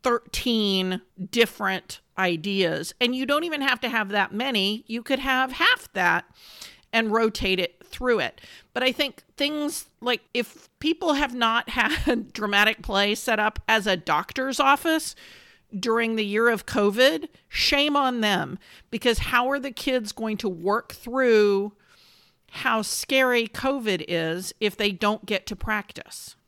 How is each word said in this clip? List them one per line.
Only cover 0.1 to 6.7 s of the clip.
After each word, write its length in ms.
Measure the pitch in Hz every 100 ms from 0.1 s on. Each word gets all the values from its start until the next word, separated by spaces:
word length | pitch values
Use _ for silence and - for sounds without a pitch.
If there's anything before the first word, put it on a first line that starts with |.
| 240 - - 254 226 208 190 185 185 _ - 190
different 720 | 240 226 - 202 190 - - _ -
ideas. 760 | 185 170 175 196 175 151 - -
And 160 | 247 254
you 100 | 262
don't 180 | 294 339
even 160 | 302
have 180 | 277 254
to 80 | 247
have 200 | 233 202
that 240 | 202 190
many. 500 | 208 262 233 196 214 -
You 140 | 226
could 160 | 226 269
have 340 | 269 262 262
half 380 | 254 359 508 -
that 320 | - 180 170 - _ - - -